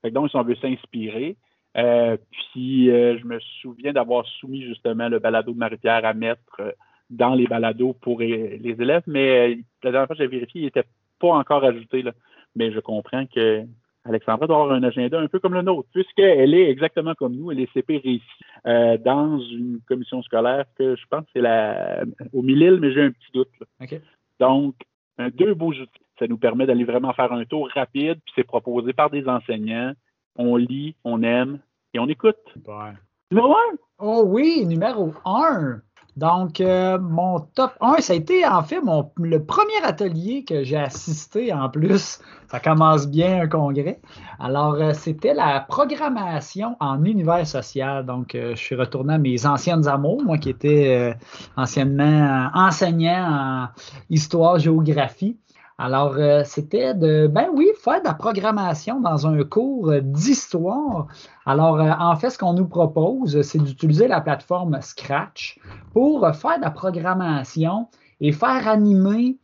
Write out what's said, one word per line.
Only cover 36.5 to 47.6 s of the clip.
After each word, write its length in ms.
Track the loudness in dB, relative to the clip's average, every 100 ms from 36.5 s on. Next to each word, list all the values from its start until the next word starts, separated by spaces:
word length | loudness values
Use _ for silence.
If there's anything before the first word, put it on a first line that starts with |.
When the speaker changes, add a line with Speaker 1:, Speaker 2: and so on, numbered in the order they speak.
| -2
Speaker 2:
euh, 380 | 0 2 2 0
mon 420 | -2 -2 0 -2
top 320 | -4 -2 -2 0
un, 160 | 2 2
ça 140 | 2
a 40 | -2
été 300 | 2 2 4
en 160 | 2
fait 180 | 0 -4
mon, 300 | 0 0 -2 -6
le 280 | 0 0
premier 380 | 0 0 0 0
atelier 600 | -2 -2 -4 -4 -6 -8
que 180 | -4 -4
j'ai 140 | -2 -2
assisté 760 | -4 -8 -8 -8 -6 -6 -4
en 160 | -2 -4
plus. 520 | -2 2 2 0 -14 -20 -20 _
Ça 120 | -4
commence 480 | 0 4 6 4 2
bien 340 | 0 2 2
un 60 | 0
congrès. 520 | 0 0 -2 -4 -6 -16 -20 -20 -12
Alors, 360 | -4 -2 0
euh, 180 | 0 0
c'était 420 | -2 -4 -2 0
la 260 | 2 2 0
programmation 1160 | -4 -2 -2 -2 -4 -4 -4 -6 -8 -8 -8 -4
en 260 | -4 0
univers 420 | 0 0 2 0 0
social. 600 | -6